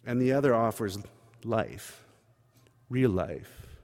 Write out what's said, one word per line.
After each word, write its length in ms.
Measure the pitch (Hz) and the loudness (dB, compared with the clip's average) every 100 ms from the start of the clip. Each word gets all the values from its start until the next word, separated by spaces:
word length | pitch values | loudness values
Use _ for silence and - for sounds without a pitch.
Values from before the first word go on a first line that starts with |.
And 160 | 117 123 | -2 0
the 120 | 127 | 2
other 240 | 139 139 117 | 4 4 4
offers 420 | 113 - 107 98 - - - - | 2 0 -6 -6 -12 -20 -20 -14
life, 600 | 113 113 - 101 - - - _ _ _ _ _ _ _ _ | -2 -2 -2 -8 -16 -20 -20 _ _ _ _ _ _ _ _
real 220 | 123 127 | 2 2
life 560 | 92 76 73 - - - - | 2 -2 -8 -12 -20 -20 -20